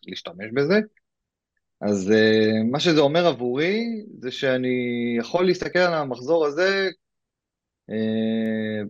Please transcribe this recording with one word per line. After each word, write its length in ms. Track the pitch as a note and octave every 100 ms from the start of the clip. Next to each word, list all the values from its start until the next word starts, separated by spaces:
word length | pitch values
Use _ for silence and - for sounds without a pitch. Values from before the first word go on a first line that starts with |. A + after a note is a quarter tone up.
| -
להשתמש 400 | F#2 - F2 G#2+
בזה. 260 | A#2+ C#3+ G3+ G#3+ _ _ _ _ _ _ _ _ _
אז, 320 | G#2 G2+ F#2
אה, 500 | A2 A2 A2 A2 A2 A2+
מה 100 | C#3
שזה 200 | E3+ D3+
אומר 260 | C#3 D#3+ F3
עבורי, 580 | B2+ B2 B2+ E3 G#3+ A#3 A3+ - -
זה 100 | B2
שאני 840 | - C3+ B2+ B2+ B2+ B2 A#2+ A#2+ A#2
יכול 280 | A#2 F3 F#3
להסתכל 320 | F3+ - F3+
על 160 | F3+
המחזור 520 | E3 C#3 A#2+ B2+ E3 D3+
הזה, 440 | C#3+ F#3 G3 F#3+ - _ _ _ _ _ _ _ _ -
אה, 920 | G#2+ A2 A2 A2 A2+ A2 A2 G#2+ G#2+